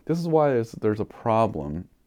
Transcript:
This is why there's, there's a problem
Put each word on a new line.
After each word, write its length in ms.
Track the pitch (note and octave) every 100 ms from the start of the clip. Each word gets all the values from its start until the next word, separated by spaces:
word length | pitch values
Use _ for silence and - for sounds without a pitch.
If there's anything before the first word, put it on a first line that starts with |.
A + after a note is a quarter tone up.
| -
This 140 | E3
is 80 | E3+
why 220 | D#3 D3
there's, 220 | B2+ A2+
there's 260 | - A2 G#2+
a 60 | G2+
problem 800 | - A#2 A2 A2 E2 D2 D#2 F#2 _